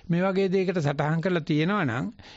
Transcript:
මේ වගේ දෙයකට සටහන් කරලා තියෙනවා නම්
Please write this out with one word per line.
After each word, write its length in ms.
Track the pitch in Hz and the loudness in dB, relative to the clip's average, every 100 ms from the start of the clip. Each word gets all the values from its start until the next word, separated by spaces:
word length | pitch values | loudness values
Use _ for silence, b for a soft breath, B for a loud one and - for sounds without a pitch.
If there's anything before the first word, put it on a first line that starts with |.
මේ 180 | B 170 | B 0
වගේ 260 | 190 185 196 | 2 2 2
දෙයකට 300 | 196 185 180 | 2 0 0
සටහන් 420 | 143 147 147 165 | 0 0 0 0
කරලා 220 | 170 180 | 0 0
තියෙනවා 420 | 147 151 160 208 | 0 0 2 0
නම් 220 | 151 113 185 - B | 0 -2 -4 -10 B